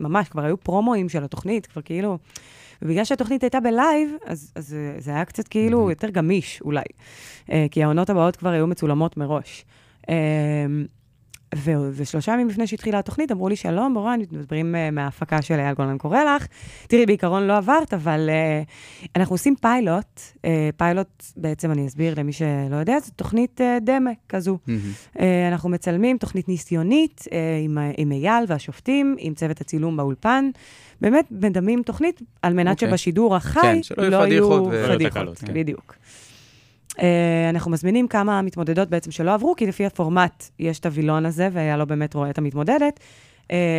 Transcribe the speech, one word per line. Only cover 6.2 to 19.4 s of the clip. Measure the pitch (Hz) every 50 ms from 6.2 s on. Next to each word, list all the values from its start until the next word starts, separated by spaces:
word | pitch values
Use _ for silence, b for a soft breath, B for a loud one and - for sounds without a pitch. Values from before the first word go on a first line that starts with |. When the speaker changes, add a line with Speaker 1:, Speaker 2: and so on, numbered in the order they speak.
| 156 165 202 185 - - - - -
Speaker 1:
אולי. | 143 147 143 - - - B B B B B B B B B B -
אה, | - 160 151 143
כי | - 160 151
העונות | 151 151 170 180 208
הבאות | 202 175 165 180 -
כבר | - 170 180
היו | 170 160 160
מצולמות | 170 175 - 160 151 143 151 165 170 -
מראש. | 151 147 139 151 139 - - - - - b b b b b b b - -
אמ, | 165 165 156 151 156 151 147 151 151 147 147 143 147 151 147 - - _ _ _ _ _ _ _ - - _ _ -
ו-, | 147 139 165 156 143 139 139
ושלושה | 135 139 143 - - 156 - 208
ימים | 226 247 247 226
לפני | 196 214 226
שהתחילה | 196 220 - - 220 208 202
התוכנית, | 196 - - 285 320 269
אמרו | 220 180 185 -
לי, | 226
"שלום, | - - 175 165 190 247 277
מורן, | 254 214 202 233 247 233
מדברים, | 208 165 160 147 143 131 151 156 165 170 170
אה, | 170 160 156
מההפקה | 151 147 143 143 - - 160 - 156 156
של | 139 - 165 147
אייל | 139 143 139
גולן | 139 139 135 135 139
קורא | - 151 185 269 302
לך. | 294 285 - - - B B B B B B B B
תראי, | 233 240 233
בעיקרון | 208 214 - 185 170 180 196 202
לא | 196 202
עברת, | 208 180 214 285 320 320 - 208
אבל, | 175 151 170 156 156 156 156
אה, | 156 156 160 156 156 151 151 B B B B B B B 185 B -
אנחנו | 180 185 185 185
עושים | 175